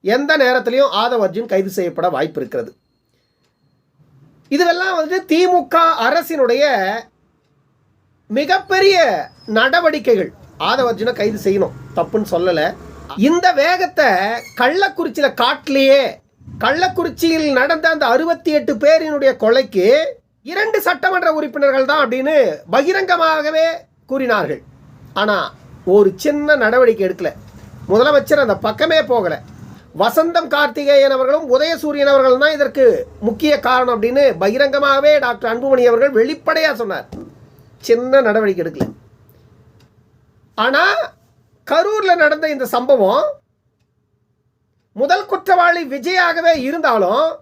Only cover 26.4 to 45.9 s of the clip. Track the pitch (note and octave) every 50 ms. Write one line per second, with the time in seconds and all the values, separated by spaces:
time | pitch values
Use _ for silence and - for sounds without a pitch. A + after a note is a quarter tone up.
26.4 | D4 D4 D4+ C4+ A3+ G#3+ A#3 B3+ B3+ A#3 A3 F3+ G3 F#3 F#3 - F3+ D3+ - -
27.4 | - - - - - - - - - - F#3 A3+ B3+ D4 D4 C#4 - - D4 D4
28.4 | C#4 A3 - B3+ - G#3+ G#3+ - D4 E4+ D#4+ D#4 - - B3 A#3 F#3+ E3+ D#3 -
29.4 | - - - - - - - - - - - D#3 G3 A#3 - D#4+ D#4+ E4+ E4+ E4+
30.4 | E4 B3 D4 C#4+ D4 C4 A3+ D4+ C#4+ C#4 C#4+ C#4 C#4 C4+ C4+ C4 C4 B3+ C#4+ D#4+
31.4 | E4 C4 B3 C4+ D4+ E4 E4 C#4+ D4+ D4+ C#4+ C#4+ C#4 C#4+ C#4 C4+ C4 C4 B3+ C4
32.4 | D4 D4+ D#4 C#4+ C#4+ C4 - C#4 C4 A#3 F#3 - - - - - G#3 A3+ A3 G#3+
33.4 | D#4+ D4+ D4 C#4+ - B3 B3+ B3+ B3+ B3 A#3+ G#3+ G#3 A#3 B3 C#4 C#4+ C4 G3 E3
34.4 | F#3+ G3+ A3 C4 C#4+ C#4 C4 C#4+ C#4+ C#4 C#4 C#4 C#4+ D4+ D4+ C#4+ C4+ A#3+ A#3 -
35.4 | - A#3 A#3 A#3+ C4+ C#4 C4+ B3 B3 A#3+ A#3 A3+ C4+ C#4+ C4+ A3 A3+ C4+ D#4 -
36.4 | - - D#4+ D#4+ D#4+ D#4 C4+ G#3 A#3 G3 F3+ C3+ - _ - - - - - -
37.4 | - _ _ _ _ _ _ _ - - A#3 A#3 B3 B3+ C4 C#4 B3+ A3 G#3 A3+
38.4 | A3 G3+ F#3+ F3 E3 E3 - C#3 A#2+ - - - _ _ _ _ _ _ _ _
39.4 | _ _ _ _ _ _ _ _ _ _ _ _ _ _ _ _ _ _ _ _
40.4 | _ _ _ - A3 C4 C4+ D4 F4 G4 G4+ E5 D5+ - _ _ _ _ _ _
41.4 | _ _ _ _ _ - C#4+ D#4+ F#4+ G4+ G#4+ G#4+ G4+ F#4+ F4 F4 D#4 D4+ D#4 D4+
42.4 | D#4+ D#4 D4 C4+ C4 - - A#3+ B3 C4 C#4 B3 G3 F#3 A3+ C#4+ D#5 D5+ C#5+ -
43.4 | _ _ _ _ _ _ _ _ _ _ _ _ _ _ _ _ _ _ _ _
44.4 | _ _ _ _ _ _ _ _ _ _ _ G3 C4 C#4+ F4+ G#4 G4+ - G4+ F#4
45.4 | - F#4+ F#4 F4+ E4+ F4 E4+ F4 E4 B3+